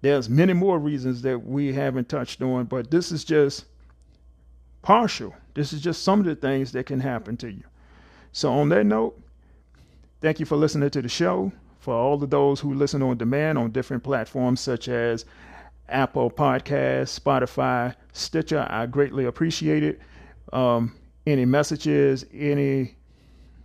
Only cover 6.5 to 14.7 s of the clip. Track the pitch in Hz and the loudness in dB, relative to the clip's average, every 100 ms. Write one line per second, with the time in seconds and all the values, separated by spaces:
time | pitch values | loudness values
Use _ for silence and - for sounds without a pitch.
6.5 | 135 131 127 127 131 135 120 104 120 120 | -2 -2 -6 -4 -4 -4 -6 -8 -10 -10
7.5 | 95 - _ - - - - - - 147 | -14 -18 _ -20 -20 -20 -20 -16 -4 0
8.5 | 127 147 180 107 107 113 - - - _ | 2 4 4 4 2 0 -4 -20 -20 _
9.5 | _ _ _ - - - _ 156 156 151 | _ _ _ -20 -20 -20 _ -2 -2 -2
10.5 | 147 151 151 143 143 120 - 170 185 190 | 0 2 2 0 -2 -4 -2 0 0 -2
11.5 | - - _ - 117 127 147 143 143 143 | -6 -18 _ -4 0 0 0 0 2 2
12.5 | 139 147 139 143 143 131 120 117 139 156 | 2 -2 -2 0 0 0 0 0 0 0
13.5 | 151 117 117 120 127 135 131 110 135 127 | 0 -2 -4 -4 -6 -2 -2 -2 -2 0
14.5 | 127 - | 0 -2